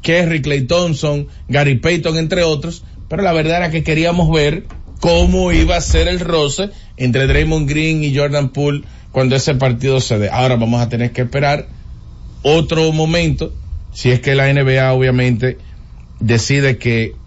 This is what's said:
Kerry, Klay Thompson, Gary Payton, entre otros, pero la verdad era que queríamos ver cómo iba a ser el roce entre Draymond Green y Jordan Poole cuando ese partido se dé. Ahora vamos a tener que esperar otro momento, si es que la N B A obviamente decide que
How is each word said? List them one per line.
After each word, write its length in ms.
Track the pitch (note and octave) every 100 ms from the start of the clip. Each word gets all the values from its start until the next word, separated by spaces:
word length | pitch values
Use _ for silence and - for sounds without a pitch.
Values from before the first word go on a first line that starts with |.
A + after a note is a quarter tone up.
Kerry, 380 | - E3+ F3 E3
Klay 220 | C#3 C#3+ B2
Thompson, 580 | E3+ F3 D3 D3+ D3 C#3+ - -
Gary 260 | C3 C#3+ B2+
Payton, 380 | D#3+ F3 E3+ D#3+
entre 280 | D#3+ F3+
otros, 400 | E3 D3+ D#3+ E3+ - - -
pero 160 | D#3+
la 80 | G3
verdad 240 | E3 D#3 E3+
era 140 | F3
que 100 | D#3+
queríamos 480 | D#3 D#3 E3 F3 D#3+
ver 360 | D#3+ D3 E3 - - - -
cómo 500 | E3+ E3+ F3 F#3 F3+
iba 260 | E3 D#3+ F3
a 40 |
ser 260 | D#3+ D#3+ E3+
el 120 | F3+
roce 500 | E3+ E3 D3 C#3 G3+ - - -
entre 300 | B2+ A#2+ C3+
Draymond 420 | C#3 D#3 D#3+ C#3+
Green 360 | D3+ D#3 D#3+
y 100 | D3+
Jordan 360 | C#3 C#3+ D3 C#3
Poole 320 | C#3 C#3+ D3 - - -
cuando 220 | - C3
ese 200 | C3+ C3
partido 460 | C3+ C3 A#2 C3+ C3
se 180 | - A2
dé. 100 | G#2
Ahora 260 | B2 B2+ B2
vamos 240 | A2+ A#2+
a 80 | A#2
tener 220 | A2+ A#2+
que 120 | B2
esperar 440 | B2 C#3+ C#3+ D3 - - - - - - - -
otro 500 | C#3 D#3+ D#3+ D#3+ D#3+
momento, 600 | D#3 D#3 E3+ E3 C3 - - - - -
si 180 | - B2
es 100 | B2
que 140 | C#3
la 140 | C3+ C3+
N 140 | C#3
B 160 | C3+ C3
A 140 | C3
obviamente 680 | C3 C3 B2+ B2+ A#2 B2+ - - - - - - -
decide 560 | A2 A#2 - C#3 C#3 A#2+
que 360 | A#2+ A#2 A2+ -